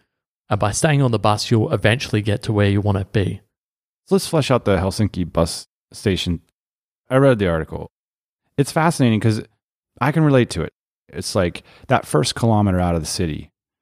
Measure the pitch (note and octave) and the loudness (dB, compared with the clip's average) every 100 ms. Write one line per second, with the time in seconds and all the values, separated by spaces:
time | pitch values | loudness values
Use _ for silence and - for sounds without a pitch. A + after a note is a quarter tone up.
0 | _ _ _ _ _ G2+ G#2 G2+ D#3+ C#3+ | _ _ _ _ _ -2 0 0 0 2
1 | C3 A2 G#2+ G#2 - A2+ - G#2+ G#2 G#2+ | 2 2 0 0 0 0 2 0 0 0
2 | - G#2+ G#2 G2+ - G#2 G2+ G2+ G#2 G2 | -2 -2 -2 -4 -2 0 2 2 0 -2
3 | G2 A2 G2 G2 _ _ _ _ _ _ | -2 -2 -2 -6 _ _ _ _ _ _
4 | _ F#3+ - D#3+ C3+ B2 - F#2+ F#2+ - | _ -2 0 -2 0 0 2 0 0 -2
5 | G#2 - E2 - E2 - - _ _ - | -2 -2 -4 0 -2 -2 -14 _ _ -6
6 | G#2+ F2+ F2+ E2+ - _ _ _ _ _ | -2 -2 -2 -6 -8 _ _ _ _ _
7 | _ C3 C#3 A#2 F#2+ E2 D#2 E2 D#2+ _ | _ 2 4 4 0 -2 -4 -10 -14 _
8 | _ _ _ _ _ - C#3 - D#3+ D#3+ | _ _ _ _ _ -4 -2 0 0 2
9 | B2+ A2 A2 G#2+ - _ _ _ _ _ | 2 2 0 -2 -6 _ _ _ _ _
10 | B2+ D#3+ D3+ C3+ A#2 E2+ D2+ - _ _ | -2 2 4 4 2 -2 -6 -10 _ _
11 | _ E2+ - G#2 F2 - - _ - A#2+ | _ -12 -4 -2 -2 -4 -16 _ -2 -2
12 | - - - - A#2 G#2+ G#2 F2+ F2+ E2+ | 0 -2 -2 0 2 2 2 2 0 -2
13 | D2+ - F2 D2 D2 _ _ _ | -4 -4 -4 -6 -12 _ _ _